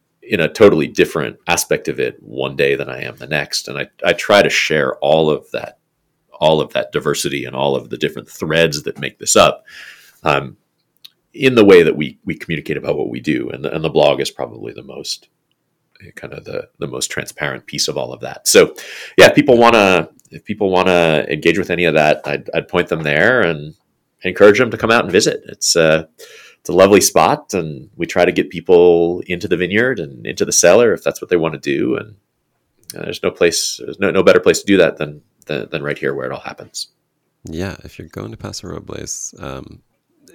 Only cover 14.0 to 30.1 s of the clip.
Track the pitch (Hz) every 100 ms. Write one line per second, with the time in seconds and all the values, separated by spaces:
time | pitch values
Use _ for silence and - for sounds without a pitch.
14 | 71 67 67 - 62 55 55 52 67 65
15 | - - _ _ _ _ _ _ _ _
16 | - - - - - - - - 71 64
17 | - - - - 73 64 - 71 - 69
18 | 62 64 62 - - 101 80 - - -
19 | - - 123 - 143 120 117 113 98 90
20 | 80 _ _ - - 104 98 92 92 87
21 | 82 78 - 78 80 85 87 87 85 76
22 | 76 - 73 71 - 82 - 90 87 82
23 | 76 73 104 127 87 78 76 - _ _
24 | _ _ 92 92 104 104 120 - 110 113
25 | 92 92 120 - - - - 85 80 80
26 | - - - - - _ - 87 98 101
27 | - 85 85 151 - 95 78 67 69 -
28 | 85 92 87 92 78 87 87 87 87 85
29 | 85 87 - 87 - 87 90 104 127 110
30 | 73